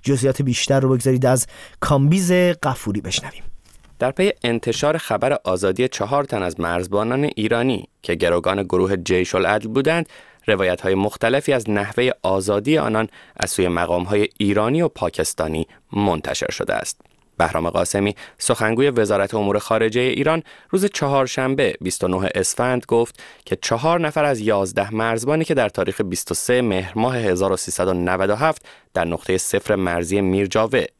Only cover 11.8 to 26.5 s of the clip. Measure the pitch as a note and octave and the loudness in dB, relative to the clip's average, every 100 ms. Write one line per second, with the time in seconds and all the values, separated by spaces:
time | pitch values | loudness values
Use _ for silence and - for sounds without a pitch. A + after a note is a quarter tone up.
11.8 | G2+ - B2+ - - G2 F#2+ G#2 A2+ D#3 | -2 0 0 0 0 0 0 0 2 2
12.8 | B2+ A2 A2 - - - F#2+ - F2+ E2+ | 2 0 -2 -8 -20 -4 -2 0 0 2
13.8 | E2+ F2 F2+ G#2 G#2 _ G#2 G2+ A2 D3+ | 0 0 0 0 0 _ 0 2 2 0
14.8 | E3+ - F2 - D#2+ - D#2 D#2 D#2+ - | -2 -2 -4 -2 -4 -2 -4 -2 -6 -10
15.8 | _ G2+ G2+ D#2+ C#2+ C2+ - - G1+ G#1 | _ -2 0 0 -4 -4 -6 -4 -4 -4
16.8 | - - _ _ _ - E2+ E2 E2+ F2 | -6 -12 _ _ _ -2 -2 0 -2 -2
17.8 | F2+ G2+ G2+ G#2 - _ - A#2 A2 A2+ | -2 0 -2 -4 -16 _ -2 0 0 2
18.8 | C#3+ A#2+ G#2 G2+ G2 A2+ G2+ G2+ - A2+ | 2 2 2 2 0 0 0 0 0 0
19.8 | A2+ A#2 B2+ - C#3+ E3 - - _ F#3+ | 2 0 0 0 0 -2 -4 -20 _ -2
20.8 | G3+ - C#3+ C#3 C3 - C3 C3+ B2+ - | -2 -2 0 0 0 -2 -2 0 0 0
21.8 | F#2 - F#2 F#2 F#2+ - F#2+ - B2 B2 | -6 -2 -2 0 -2 -2 -2 -2 0 -2
22.8 | - A#2 A#2 - - - - A2+ - A2+ | 0 0 0 -6 -20 -20 -8 -6 -2 0
23.8 | D3+ E3+ D#3 D#3 D3 B2 G#2+ G2+ G2 G2 | 2 0 0 0 0 0 0 0 0 -2
24.8 | G2 A2 A2+ A2+ B2 D#3 D#3+ C#3+ G#2+ - | -2 -2 -2 -2 0 -2 0 2 0 0
25.8 | F#2+ - G2+ F2 - E2+ - | -4 -2 -4 -4 -4 -4 0